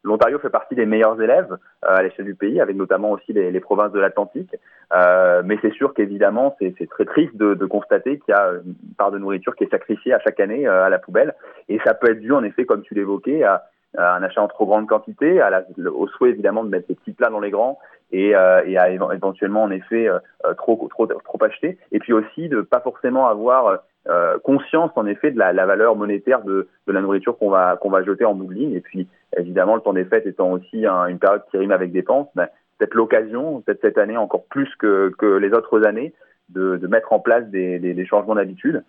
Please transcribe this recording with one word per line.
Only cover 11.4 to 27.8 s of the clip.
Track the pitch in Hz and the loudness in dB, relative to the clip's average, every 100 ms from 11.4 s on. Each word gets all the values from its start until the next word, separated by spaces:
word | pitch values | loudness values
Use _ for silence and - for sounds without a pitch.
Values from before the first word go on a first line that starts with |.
| - - - | -20 -20 -6
Et | 104 | 0
ça | - 110 | 0 2
peut | 120 | 2
être | 110 | 2
dû, | 110 | 0
en | 139 | 0
effet, | 107 110 123 | 0 -4 0
comme | 107 | -2
tu | - | -2
l'évoquais, | 104 98 98 - 156 | -4 -2 -4 -2 0
à, | 113 92 - _ _ - | 2 2 -2 _ _ -2
à | 87 90 | 0 0
un | |
achat | 92 - | -2 -2
en | 104 | -4
trop | - 104 | -2 0
grande | 107 107 | 0 2
quantité, | 107 110 107 147 180 | -2 -2 -2 2 4
à | 104 | 4
la, | 95 92 - 87 | 2 -4 -8 -6
au | 65 101 | -4 -6
souhait | - 123 | 2 2
évidemment | 104 98 110 | 2 0 -2
de | 110 | -4
mettre | 95 - | -6 -6
les | 90 | -10
petits | - | -10
plats | - 120 | -2 -2
dans | 110 | -2
les | 104 | -4
grands | 101 123 143 - _ _ | -2 -2 -4 -16 _ _
et, | 92 101 98 | 0 4 6
euh, | 92 92 90 | 6 6 4
et | 92 | 2
à | 90 | 2
éve-, | 92 - | 2 -4
éventuellement, | 95 98 95 98 107 | -2 -4 -4 -2 0
en | 107 | -2
effet, | 95 - 113 113 | -4 -4 -2 0
euh, | 90 _ _ - | -2 _ _ -4
euh, | |
trop, | 85 - 113 - | -2 -2 -2 -4
trop, | - 113 | -2 -2
trop | - - - | -2 -8 -2
acheter. | 110 - 151 185 _ | -2 0 -8 -8 _
Et | 160 | -6
puis | - | 0
aussi | 113 107 - 165 | 0 0 -10 -4
de | 120 | -4
pas | 95 123 | 0 -2
forcément | 127 - 127 131 127 | -2 -4 -2 0 0
avoir... | 107 120 131 113 92 _ _ - | 0 2 2 2 0 _ _ -2
Euh, | 87 85 87 | 0 0 0
conscience, | - 139 - 160 113 - | 0 -2 0 -2 0 -2
en | 104 | -4
effet, | 101 151 | -2 -2
de | 123 | 2
la, | 95 | 2
la | 92 92 | 2 2
valeur | 98 117 107 | 4 2 2
monétaire | 104 101 113 127 | -2 -2 0 0
de, | 101 95 92 _ - | 0 -4 -4 _ -4
de | |
la | 95 | -2
nourriture | 98 98 98 117 | 0 -2 -2 -2
qu'on | 101 | 2
va, | 95 90 | 4 2
qu'on | 87 | 0